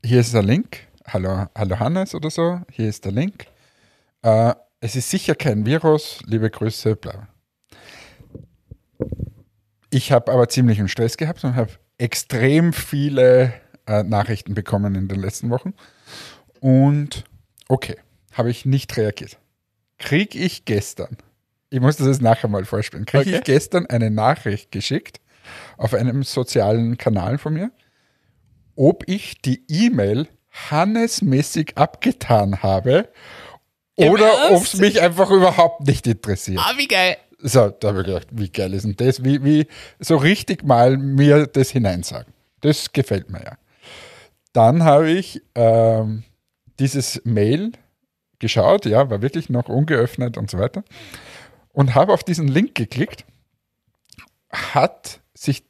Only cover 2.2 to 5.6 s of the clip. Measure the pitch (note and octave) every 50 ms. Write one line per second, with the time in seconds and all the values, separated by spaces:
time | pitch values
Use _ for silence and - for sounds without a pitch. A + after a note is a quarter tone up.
2.2 | D3+ D#3 - - E3 E3+ F3+ F3+ F3 _ - - A2+ G#2+ G#2 - - G2 G2 A#2+
3.2 | D#3+ G3 G3+ - - _ _ _ _ _ _ _ _ _ _ _ _ _ _ _
4.2 | - A2+ A2 A2 A2+ A#2 - _ _ _ _ _ - A2 G#2 C3 A#2+ - - F#3+
5.2 | - - - - - - A2 G#2+